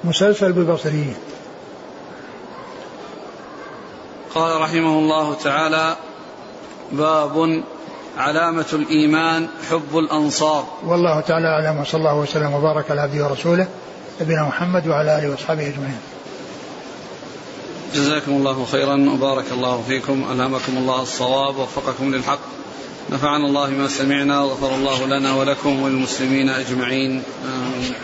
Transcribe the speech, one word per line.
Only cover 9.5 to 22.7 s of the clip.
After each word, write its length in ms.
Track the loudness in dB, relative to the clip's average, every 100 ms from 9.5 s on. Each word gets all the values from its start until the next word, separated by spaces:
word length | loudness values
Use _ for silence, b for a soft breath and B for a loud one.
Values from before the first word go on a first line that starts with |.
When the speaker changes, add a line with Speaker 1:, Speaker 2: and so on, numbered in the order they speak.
| -6 -2
Speaker 2:
حب 280 | -2 0 0
الأنصار. 680 | 2 2 2 2 4 2 0 -8 0
Speaker 1:
والله 340 | 4 4 4
تعالى 280 | 4 2 4
أعلم، 320 | 2 2 0
وصلى 200 | 0 2
الله 160 | 4 2
وسلم 380 | 2 0 0
وبارك 380 | 2 2 2 0
على 100 | 0
عبده 220 | 0 0
ورسوله 440 | 0 0 2 4 2 -2 -14 -16 -16 -6
نبينا 220 | 0 2
محمد 440 | 2 0 2 2 2
وعلى 300 | 2 4 4
آله 120 | 2
وأصحابه 380 | -4 -2 -2 -2
أجمعين. 300 | -4 -6 -8 -10 -16 -14 -14 -14 -14 -14 -14 -14 -14 -14 -14 -14 -14 -14 -14 -12 -12 -6 0
Speaker 2:
جزاكم 360 | 2 2 0
الله 340 | 2 2 0 0
خيرا 440 | 0 2 4 4
وبارك 320 | 4 2 0 -2
الله 320 | -2 0 0 0
فيكم، 380 | -2 0 -2 0
ألهمكم 460 | 0 0 0 -2 0
الله 240 | 2 0
الصواب 560 | -2 -2 2 2 2 0
ووفقكم 580 | -4 -2 -4 -2 0 0
للحق، 240 | 0 -2 -4 -14 -14